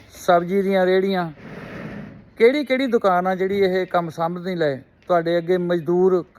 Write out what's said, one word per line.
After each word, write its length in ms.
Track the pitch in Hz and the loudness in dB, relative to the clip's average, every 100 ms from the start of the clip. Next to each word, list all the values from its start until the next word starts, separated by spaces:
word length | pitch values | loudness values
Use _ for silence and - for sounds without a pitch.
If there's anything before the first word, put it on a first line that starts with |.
| - - | -20 -8
ਸਬਜ਼ੀ 460 | - 175 175 196 | 2 2 2 -2
ਦੀਆਂ 240 | 190 196 185 | 0 2 2
ਰੇਹੜੀਆਂ, 440 | 190 196 185 170 147 - - - - - - - - - - | 2 0 -2 -4 -8 -18 -18 -16 -14 -14 -14 -16 -20 -12 4
ਕਿਹੜੀ 260 | 233 294 | 4 4
ਕਿਹੜੀ 220 | 262 262 269 | 0 -2 0
ਦੁਕਾਨ 380 | 226 196 175 185 | 0 2 2 0
ਆ 80 | |
ਜਿਹੜੀ 240 | 185 190 202 | -2 -2 0
ਇਹ 260 | 190 185 180 | 2 0 0
ਕੰਮ 220 | 175 165 | -2 -2
ਸੰਭ 280 | 170 170 175 | -4 -6 -4
ਨਹੀਂ 180 | 175 175 | -6 -2
ਲਏ? 240 | 151 131 - _ - | -2 -2 -10 _ -2
ਤੁਹਾਡੇ 300 | 175 165 170 | 0 2 0
ਅੱਗੇ 180 | 165 185 | 0 0
ਮਜ਼ਦੂਰ 680 | 175 175 151 180 185 185 - | 0 -2 0 2 4 2 -2